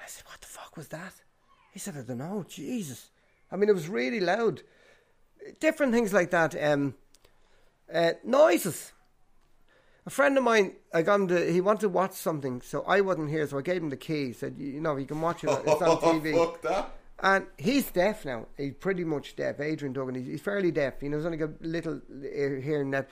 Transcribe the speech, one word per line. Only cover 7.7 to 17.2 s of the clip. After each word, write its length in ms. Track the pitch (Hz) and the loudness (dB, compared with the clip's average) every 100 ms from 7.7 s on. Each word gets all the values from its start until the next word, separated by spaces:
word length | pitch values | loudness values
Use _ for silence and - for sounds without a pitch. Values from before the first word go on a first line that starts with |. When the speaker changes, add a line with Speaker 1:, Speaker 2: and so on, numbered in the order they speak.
| _ - | _ -6
Speaker 1:
uh, 200 | 165 170 165 | 2 2 2
noises. 720 | 208 262 320 339 190 135 - - _ _ _ _ _ _ _ _ _ _ | 2 6 6 6 0 -6 -10 -20 _ _ _ _ _ _ _ _ _ _
A 60 | - | -4
friend 260 | - 285 269 | 2 4 4
of 60 | |
mine, 280 | 240 226 190 - _ | 6 4 4 -2 _
I 100 | 170 | 0
got 120 | 165 202 | 4 4
him 80 | 190 | 4
to, 220 | 180 160 | 2 2
he 80 | 170 | 2
wanted 220 | 180 214 | 2 2
to 60 | 214 | 2
watch 240 | 175 190 | 2 0
something, 460 | - 185 156 135 123 | -2 -4 -2 -4 -6
so 220 | - 143 | -6 -6
I 180 | - 185 | 2 2
wasn't 300 | 196 175 151 | 4 0 -2
here, 160 | 156 147 | -2 -2
so 100 | 143 | -4
I 60 | |
gave 200 | 131 180 | -4 -4
him 60 | 160 | -4
the 60 | 135 | -6
key. 360 | - 151 135 | -4 -4 -4
Said, 220 | 113 131 131 | -6 -8 -8
"You, 100 | 139 | -10
you 80 | 135 | -4
know, 140 | 160 139 | -4 -4
you 100 | 131 | -4
can 160 | 156 | -4
watch 200 | 165 165 | -2 -2
it, 60 | 151 | 0
it's 300 | 135 - 151 | 0 2 4
on 180 | 170 160 | 4 4
Speaker 2:
<laughs> 20 | |
Oh, 100 | 165 | 4
Speaker 1:
T 60 | 160 | 2
V." 140 | 156 160 | 2 2
Speaker 2:
fuck 240 | 165 - | 2 0
that. 340 | 156 190 - - - - | -2 -2 -4 -10 -18 -2